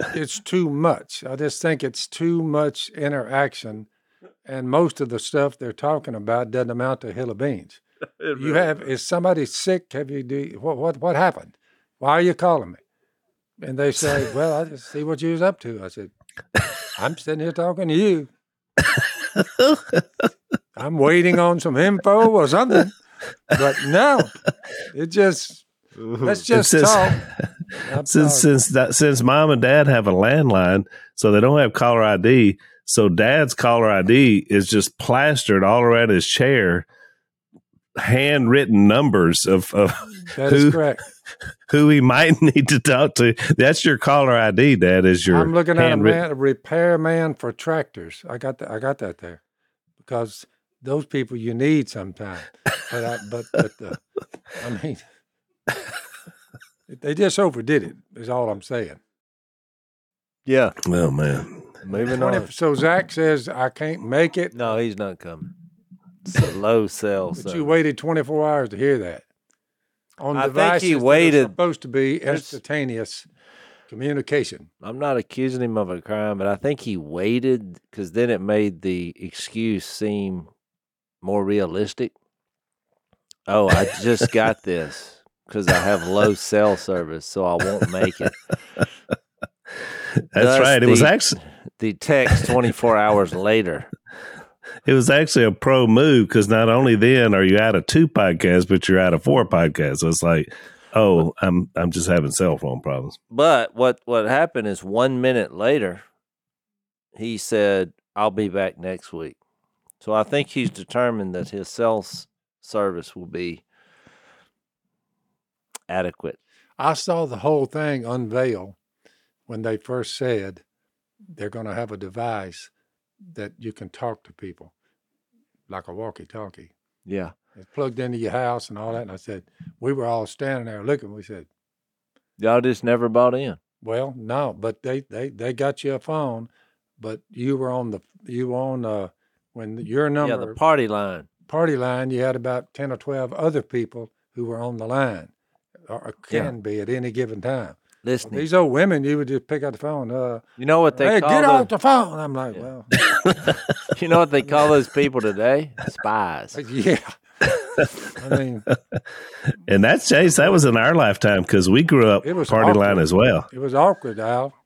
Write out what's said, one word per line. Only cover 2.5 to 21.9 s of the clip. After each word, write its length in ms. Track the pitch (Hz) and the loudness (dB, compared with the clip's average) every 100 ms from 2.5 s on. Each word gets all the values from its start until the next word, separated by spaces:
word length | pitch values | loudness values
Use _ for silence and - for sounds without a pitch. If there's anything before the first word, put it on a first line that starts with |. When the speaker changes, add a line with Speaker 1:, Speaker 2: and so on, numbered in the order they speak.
| 147 147 - - | -2 -2 -4 -12
Speaker 2:
interaction, 960 | - 143 143 113 135 139 - 113 107 107 _ _ _ 180 _ - | -8 -6 -6 -4 -2 -2 -4 -14 -16 -18 _ _ _ -20 _ -14
and 240 | 135 127 | -10 -2
most 300 | 143 170 - | 2 2 -2
of 80 | 127 | -8
the 80 | 117 | -6
stuff 400 | - 151 143 - | -6 -2 -2 -4
they're 140 | 120 | -14
talking 420 | - 143 151 139 | -6 -4 -4 -6
about 360 | 113 104 117 113 | -10 -4 -4 -2
doesn't 180 | 127 120 | -4 -4
amount 300 | 120 127 131 | -4 -4 -6
to 60 | 117 | -8
a 40 | |
hill 180 | 98 127 | -10 -10
of 80 | 107 | -6
beans. 420 | 143 104 - _ _ - | -6 -6 -12 _ _ -20
Speaker 3:
<laughs> 0 | - - | -20 -12
It 180 | 160 135 | -10 -8
Speaker 2:
You 80 | 147 | -2
Speaker 3:
really 40 | 151 | 0
Speaker 2:
have, 220 | 170 147 | 0 -2
Speaker 3:
does. 80 | 139 | -6
Speaker 2:
is 180 | 131 - | -8 -4
somebody 400 | 175 180 170 131 | -2 0 0 -2
sick? 460 | - 185 185 _ | -6 -4 -4 _
Have 180 | 135 139 | -12 -10
you, 120 | 143 | -10
do, 340 | 123 139 139 - | -8 -8 -10 -10
what, 160 | 160 131 | -8 -4
what, 200 | 165 139 | -6 -4
what 180 | 175 151 | -4 0
happened? 400 | 180 - - _ _ _ _ - | 0 -2 -16 _ _ _ _ -6
"Why 120 | 131 | 0
are 100 | 160 | 2
you 120 | 180 | 2
calling 360 | 165 175 156 90 | 2 2 0 -2
me?" 60 | 87 _ _ _ _ _ _ _ _ | -16 _ _ _ _ _ _ _ _
And 140 | 147 131 | -10 -2
they 120 | 143 | -2
say, 400 | 135 151 143 127 | 0 -2 -2 -4
Speaker 3:
<laughs> 20 | |
Speaker 2:
"Well, 180 | 131 160 151 | -4 -2 -2
I 40 | |
just 260 | 160 139 - | -6 -10 -14
see 120 | 147 | -10
what 160 | 151 143 | -6 -4
you 100 | 165 | -4
was 100 | 165 | 0
up 160 | 185 190 | -2 -2
to." 220 | 120 110 | -12 -12
I 40 | 95 | -14
said, 220 | - 95 _ _ - - - - - - - | -14 -18 _ _ -20 -6 -4 -4 -8 -14 -6
I'm 180 | 131 160 | -6 -6
sitting 220 | 156 156 | -8 -6
here 120 | 165 | -6
talking 360 | 165 175 175 175 | -4 -4 -4 -2
to 60 | |
you. 340 | 156 214 165 135 _ _ _ _ - | 2 2 0 -4 _ _ _ _ -2
Speaker 1:
<laughs> 1000 | - - - - - 208 - - 269 302 - - - - - _ - - _ - | 0 -2 -4 -8 -8 -4 -4 2 2 2 0 -4 -4 -4 -4 _ -10 -10 _ -10
Speaker 2:
I'm 220 | 135 160 | -6 2
waiting 400 | 143 175 175 175 | 4 4 4 4
on 220 | 175 175 | 2 2
some 160 | 170 131 | -2 0
info 520 | 185 | 2